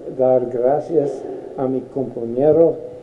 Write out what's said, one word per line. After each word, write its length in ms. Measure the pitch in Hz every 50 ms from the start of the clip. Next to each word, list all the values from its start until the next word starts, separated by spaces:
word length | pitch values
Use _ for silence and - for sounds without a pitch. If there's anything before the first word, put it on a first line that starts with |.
| - - - 127
dar 320 | 127 131 131 127 123 117
gracias 720 | 120 117 123 131 143 151 - - 175 151 143 139 - - - - - - - - - -
a 100 | 135 131
mi 140 | 131 127
compañero, 920 | 120 - - 139 127 117 - 123 117 117 120 127 143 156 151 160 170 156 - - - - - -